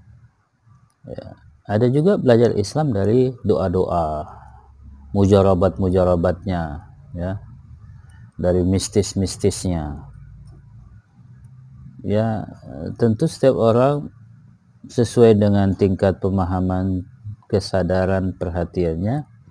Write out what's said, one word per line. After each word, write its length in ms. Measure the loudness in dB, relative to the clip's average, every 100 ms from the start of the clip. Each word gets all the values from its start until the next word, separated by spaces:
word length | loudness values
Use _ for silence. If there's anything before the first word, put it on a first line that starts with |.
| -20 -20 -20 _ _ _ _ -20 _ _ -16
Ya. 220 | -14 -14 -20 -20 _
Ada 220 | -4 0 2
juga 280 | 2 2 2
belajar 360 | 4 4 4 0
Islam 320 | -4 -2 -2
dari 380 | -2 0 2 0 -2 -2
doa-doa, 800 | 0 0 0 0 -2 -4 -6 -10 -16 -20 -20 -20 -20 -20 -20 -8
mujarabat-mujarabatnya, 1500 | 0 4 6 6 4 0 0 0 2 2 2 0 -2 -6 -6 -6 -10 -16 -20 -18
ya. 260 | -10 -8 -8 -12 -20 -20 -20 -20 -20 -20 -20 -20
Dari 320 | -4 0 2 2
mistis-mistisnya. 1400 | 0 0 0 0 -2 -4 -2 -2 -2 -4 -4 -6 -10 -14 -20 -20 -20 -20 -20 -20 -20 -20 -20 _ _ -20 -20 -20 -20 -20 -20 -20 -14
Ya, 400 | -4 -2 0 -4 -8 -14 -16 -12 -10 -2
tentu 240 | 0 2
setiap 320 | -2 0 0 4
orang 560 | 2 4 2 0 -6 -16 -20 -20 -20 -20 _ _ -10
sesuai 480 | -2 0 6 6 6
dengan 320 | 4 2 2
tingkat 480 | 2 0 2 0 0
pemahaman, 880 | -2 -2 -2 -2 -2 -2 -2 -4 -6 -16 -18 -18 _
kesadaran, 880 | -4 -2 -2 0 0 0 0 -2 -6
perhatiannya 880 | -6 -4 -4 -2 -2 -2 -4 -4 -8 -18 -20